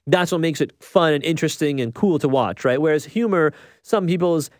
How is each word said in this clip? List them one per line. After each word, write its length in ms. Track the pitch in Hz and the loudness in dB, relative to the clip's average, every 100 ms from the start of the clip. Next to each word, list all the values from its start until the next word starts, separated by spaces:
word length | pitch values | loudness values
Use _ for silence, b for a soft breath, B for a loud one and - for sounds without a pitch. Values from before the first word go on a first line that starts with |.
| - | -2
that's 280 | 180 175 | 0 0
what 80 | 175 | -2
makes 180 | 160 - | -2 -2
it 140 | 156 _ | -6 _
fun 300 | - 190 160 | -2 2 2
and 100 | 147 | 2
interesting 560 | 147 160 160 - 151 139 | -2 -2 -2 -2 -2 -2
and 140 | 117 | -4
cool 260 | - 202 160 | -2 0 0
to 80 | 143 | 0
watch," 380 | 135 107 90 131 | 0 0 0 0
right? 160 | 127 | 2
Whereas 240 | 156 151 - | 2 0 -2
humor, 480 | 220 233 185 156 B B B | -4 0 2 0 B B B
some 240 | - 220 175 | -4 -2 0
people's 420 | 180 175 165 139 b | 0 0 0 -4 b